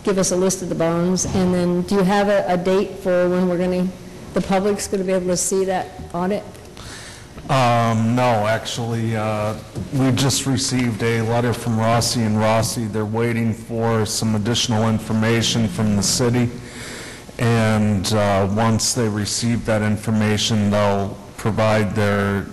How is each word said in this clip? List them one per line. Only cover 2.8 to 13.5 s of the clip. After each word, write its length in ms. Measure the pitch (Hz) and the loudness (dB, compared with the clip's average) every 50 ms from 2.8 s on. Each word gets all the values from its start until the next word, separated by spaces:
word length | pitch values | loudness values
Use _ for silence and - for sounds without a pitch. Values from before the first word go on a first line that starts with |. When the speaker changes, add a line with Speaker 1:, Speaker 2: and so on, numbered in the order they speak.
| 202 196 - - | 2 0 -6 -6
Speaker 1:
for 300 | - 190 180 180 180 180 | -2 0 2 2 2 2
when 180 | 180 180 185 180 | 2 2 2 2
we're 100 | 175 170 | 0 0
gonna, 300 | 185 180 185 180 180 185 - - - - - - - - - | 0 0 0 0 -2 -2 -4 -8 -16 -16 -16 -16 -16 -4 -4
the 80 | 190 | -4
public's 440 | 175 - 196 190 190 208 202 202 - - | 0 2 0 2 2 2 0 -2 -2 -4
gonna 160 | - 196 185 | -4 -2 -2
be 100 | 190 190 | 0 0
able 140 | 185 180 180 | 0 0 0
to 100 | 180 170 | -2 -2
see 260 | - - 202 190 190 | -2 0 0 0 0
that 220 | 185 185 180 - - - - - - - | 0 0 -2 -4 -6 -10 -14 -16 -10 -6
audit? 300 | 175 175 185 208 202 - - - - - - - - - - - - - - - - - - - - - - | -4 -2 -2 -2 -4 -6 -10 -18 -18 -20 -20 -18 -16 -16 -16 -16 -16 -16 -16 -18 -18 -18 -18 -18 -16 -6 -2
Speaker 2:
Um, 680 | 139 135 127 120 120 117 117 113 113 110 113 113 120 | 2 4 4 4 4 4 4 2 2 2 2 2 2
no, 300 | 123 127 123 120 107 104 | 2 4 4 2 2 2
actually, 680 | 107 110 113 - - - - 120 113 117 113 113 113 113 | 2 0 0 -2 -6 -6 -6 -4 -4 -2 -2 -2 -2 -2
uh, 400 | 110 107 110 107 107 104 107 110 110 - - - - - - - | -2 -2 -2 -2 -2 -2 -2 -4 -6 -10 -12 -10 -10 -10 -4 -2
we 180 | 135 131 131 | 0 2 2
just 340 | 123 - - 139 - - - | 2 2 2 0 0 0 0
received 560 | 139 135 120 - - 127 123 127 120 113 98 117 | 0 -2 0 -2 -2 -2 0 0 0 -2 0 0
a 180 | 117 117 117 | 0 0 0
letter 320 | 113 110 117 120 120 123 110 | 0 0 0 0 0 0 -2
from 260 | - - 127 113 110 | -2 -2 -2 0 0
Rossi 420 | 110 110 117 120 117 - - 127 | 2 2 2 2 2 0 0 0
and 160 | 113 110 107 107 | 0 2 2 2
Rossi. 480 | 110 110 110 113 110 - - 127 117 | 2 4 4 2 2 0 -2 -4 -4
They're 200 | 107 98 110 107 | -4 -2 -2 -2
waiting 480 | 104 107 113 117 120 113 113 117 113 | -2 0 0 0 0 0 0 0 -2